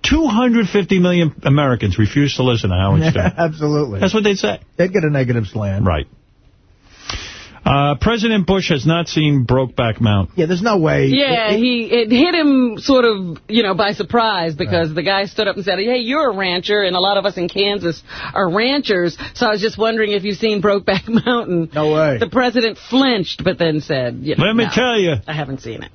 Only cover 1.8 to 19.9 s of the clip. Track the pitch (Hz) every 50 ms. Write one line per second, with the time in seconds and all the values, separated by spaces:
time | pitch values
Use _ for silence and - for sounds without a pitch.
1.8 | - 101 92 - 107 101 - 139 143 139 - - 127 127 123 113 - 101 92 90
2.8 | 95 98 147 156 160 165 - - - 180 - - 170 165 156 151 151 147 147 147
3.8 | 151 127 101 95 196 190 196 220 208 208 202 190 - - 98 - - _ _ -
4.8 | 170 190 185 202 165 151 147 139 131 120 123 120 107 92 - 120 104 101 95 98
5.8 | 101 95 82 76 71 - - _ _ _ _ _ _ - _ _ _ _ _ _
6.8 | _ _ - - - - - - - - - - - - - - - - 135 139
7.8 | 143 143 147 135 - 208 233 233 196 233 220 208 180 - 190 196 175 - 165 143
8.8 | 113 156 160 170 170 - - 165 156 151 147 139 123 117 123 131 131 120 - -
9.8 | 123 113 104 - 117 107 104 98 92 - - 185 165 160 185 175 196 233 214 190
10.8 | 160 156 147 143 139 135 135 269 285 269 247 233 226 214 208 220 233 247 247 240
11.8 | 226 196 226 233 233 214 240 240 294 359 359 339 311 294 277 262 254 240 214 185
12.8 | - - 277 254 233 233 220 196 190 175 160 - _ _ 214 226 226 196 190 170
13.8 | 214 196 208 - 202 - - 240 226 220 208 185 170 165 156 143 180 - 190 170
14.8 | 165 156 156 165 156 170 196 196 196 202 - - 220 202 185 196 185 190 185 180
15.8 | 196 233 247 247 240 220 262 311 311 262 208 190 196 185 175 180 175 - 208 208
16.8 | 202 185 180 180 175 196 202 196 185 202 190 190 175 175 - 180 196 202 202 208
17.8 | 175 170 160 - - - - - - - - - 196 180 165 208 226 254 277 294
18.8 | 262 - 208 180 175 175 165 - - - - - 247 220 208 208 190 226 - -
19.8 | 214 226